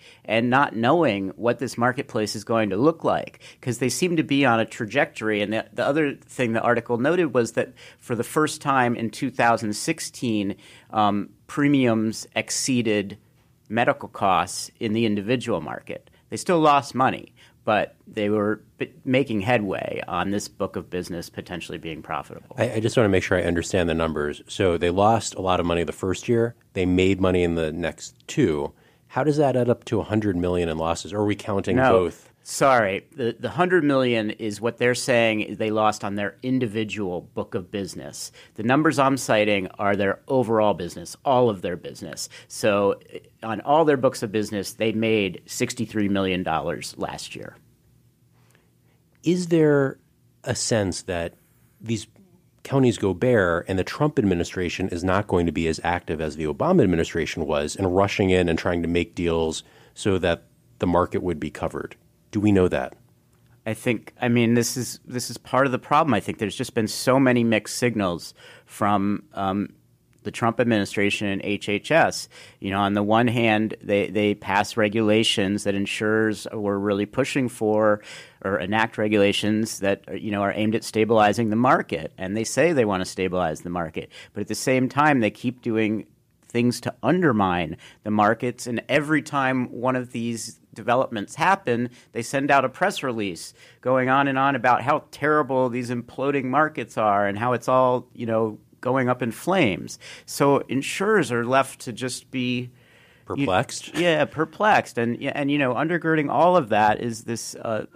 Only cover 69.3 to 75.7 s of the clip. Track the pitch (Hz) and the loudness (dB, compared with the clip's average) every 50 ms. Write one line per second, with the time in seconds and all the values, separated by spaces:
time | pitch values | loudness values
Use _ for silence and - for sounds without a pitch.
69.3 | - 98 98 95 95 101 95 - - _ _ _ _ _ _ _ _ _ - 104 | -8 -4 -4 -2 -2 -2 -4 -6 -10 _ _ _ _ _ _ _ _ _ -12 -12
70.3 | - - 120 117 110 - 123 120 113 104 98 - - 110 101 101 - - 107 101 | -6 -2 0 0 0 0 2 2 2 0 0 -2 -2 0 0 0 0 -2 -2 -4
71.3 | 98 - - 95 101 92 - 107 104 101 - - 151 165 123 92 - - - - | -4 -4 -4 -4 -4 -4 -2 -2 -4 -2 0 2 2 4 4 2 0 -4 -10 -14
72.3 | - - - - - - - 98 95 101 101 98 101 104 104 101 110 113 123 120 | -18 -20 -20 -20 -16 -10 -6 -4 0 0 0 2 2 0 2 2 4 4 4 2
73.3 | 117 123 113 110 107 107 110 101 - - - 101 101 101 98 - 90 104 104 104 | 2 2 2 4 4 2 2 -2 -6 -6 -4 0 0 0 0 0 0 0 0 0
74.3 | 101 - - 98 95 104 104 - - 117 107 104 101 113 110 104 107 113 113 - | 0 -2 -2 -2 0 0 0 0 0 0 0 0 2 2 2 4 4 4 4 2
75.3 | - 110 98 95 104 104 - 101 | 0 0 0 0 -2 -2 -2 -2